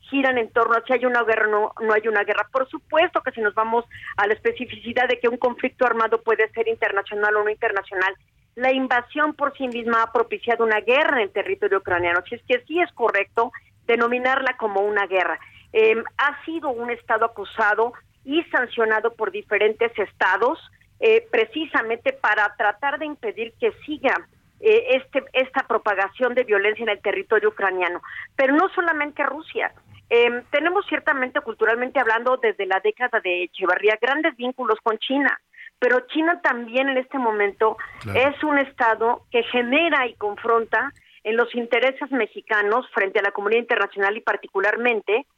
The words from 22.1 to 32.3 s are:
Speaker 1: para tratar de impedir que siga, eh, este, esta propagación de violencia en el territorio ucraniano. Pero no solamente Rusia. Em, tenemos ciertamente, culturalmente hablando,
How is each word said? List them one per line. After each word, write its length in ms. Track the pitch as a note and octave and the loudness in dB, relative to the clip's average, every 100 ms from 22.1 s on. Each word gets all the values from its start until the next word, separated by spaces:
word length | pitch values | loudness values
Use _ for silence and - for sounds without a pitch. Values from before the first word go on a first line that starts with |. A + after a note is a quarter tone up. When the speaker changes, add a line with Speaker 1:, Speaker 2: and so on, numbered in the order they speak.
Speaker 1:
para 420 | C4 A3+ G#3+ G#3 - | -2 0 2 0 0
tratar 420 | G#3+ G#3 C#4+ C#4+ | -2 0 -4 -4
de 80 | D4+ | -8
impedir 480 | D4 A3+ G3 A3+ _ | -6 -8 -6 -10 _
que 140 | A3+ - - | -2 -2 -12
siga, 300 | D4+ C4 F3 - _ _ _ | -4 -2 -2 -4 _ _ _
eh, 400 | A3 A3 A#3 C4 | 4 4 4 -2
este, 220 | C4 C#4 C4+ | 0 -6 -4
esta 340 | B3 C4 C4+ - | -2 -2 -4 -2
propagación 680 | A3+ G#3+ G3 G3 - B3 | -2 0 -2 -2 -2 -2
de 120 | B3 B3 | 0 2
violencia 380 | G#3 G3+ G#3+ | 2 2 -2
en 60 | A3+ | -4
el 120 | G3+ | -4
territorio 480 | G3+ F#3 G3 A3 G#3 | -2 -4 0 2 0
ucraniano. 520 | - G3 F#3 F3+ F3 - - - - | 0 -2 0 -2 -4 -10 -16 -16 -2
Pero 180 | C4 D4 | 2 4
no 140 | F#4 | 2
solamente 540 | - E4+ D#4 D4 C#4+ C#4 | 0 -2 -2 -4 -2 -4
Rusia. 480 | D4 D#4+ A3 - - _ - _ | -4 -10 -6 -6 -8 _ -20 _
Em, 320 | A#3 A#3+ A#3+ B3 | 4 4 2 -4
tenemos 340 | C#4+ D#4+ F#4 F#4+ | -2 0 0 -2
ciertamente, 540 | D4 - C#4+ B3+ C#4+ | -4 -2 -2 0 -4
culturalmente 580 | A#3+ G#3+ A3 A#3 B3 C4 | -6 0 0 2 0 0
hablando, 380 | A3+ A3+ A#3+ | 2 2 2